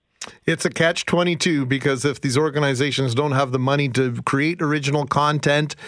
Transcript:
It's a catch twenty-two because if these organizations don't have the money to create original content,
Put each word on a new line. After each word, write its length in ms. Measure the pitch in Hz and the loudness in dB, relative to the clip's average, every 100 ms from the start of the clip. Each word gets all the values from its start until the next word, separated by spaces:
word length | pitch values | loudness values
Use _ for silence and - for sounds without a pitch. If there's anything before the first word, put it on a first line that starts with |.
| _ - - - - | _ -18 -18 -8 -4
It's 200 | 165 165 | -2 -2
a 40 | |
catch 360 | - 165 170 - | 2 0 0 0
twenty-two 600 | 170 175 170 180 147 127 | 2 2 0 0 0 0
because 380 | 135 143 135 | 0 0 0
if 160 | 139 127 | -2 -2
these 180 | 143 127 | 0 2
organizations 800 | 156 143 143 123 143 131 131 117 | 2 2 0 2 0 0 0 0
don't 160 | 147 | 0
have 220 | 135 135 | 0 0
the 60 | 131 | 0
money 280 | 131 143 143 | 0 0 0
to 320 | 123 127 120 | 0 -2 -2
create 380 | - 139 151 175 | -2 0 0 -2
original 440 | 151 151 139 147 135 | -2 -2 -2 -2 0
content, 720 | 151 147 151 143 147 151 - | 2 2 2 2 2 0 -8